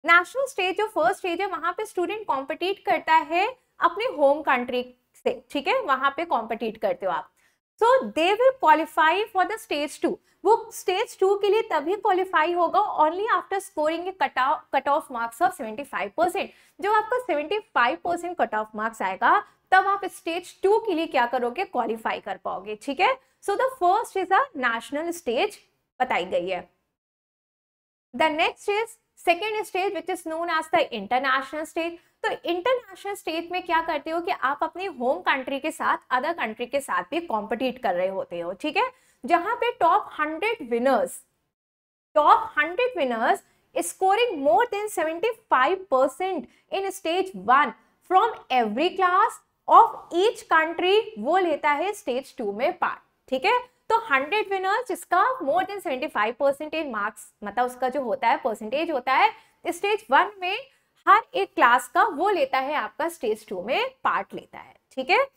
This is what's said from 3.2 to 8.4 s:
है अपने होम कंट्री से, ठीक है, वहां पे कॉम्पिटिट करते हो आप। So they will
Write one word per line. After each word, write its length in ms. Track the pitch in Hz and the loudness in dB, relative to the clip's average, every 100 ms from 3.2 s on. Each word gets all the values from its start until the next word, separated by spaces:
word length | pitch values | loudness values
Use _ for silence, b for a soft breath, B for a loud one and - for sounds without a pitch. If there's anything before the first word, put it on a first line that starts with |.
| 294 | 2
है 160 | 339 415 523 _ _ | 0 0 -4 _ _
अपने 260 | 339 349 494 294 | -2 0 -4 2
होम 240 | 277 294 | 4 4
कंट्री 420 | 311 262 247 247 247 - _ _ 240 | 2 0 0 -4 -6 -14 _ _ -4
से, 160 | - _ | -4 _
ठीक 160 | 294 349 | -6 0
है, 140 | 508 | -2
वहां 300 | 403 262 277 277 | 0 0 0 -2
पे 80 | 339 | -2
कॉम्पिटिट 520 | 269 220 220 226 214 | -2 -2 -6 -6 -2
करते 240 | 208 180 190 | -2 0 -2
हो 60 | |
आप। 200 | 160 - _ _ _ _ _ | -4 -6 _ _ _ _ _
So 60 | 453 523 226 | 4 4 2
they 160 | 220 339 | 0 2
will 180 | 415 | 4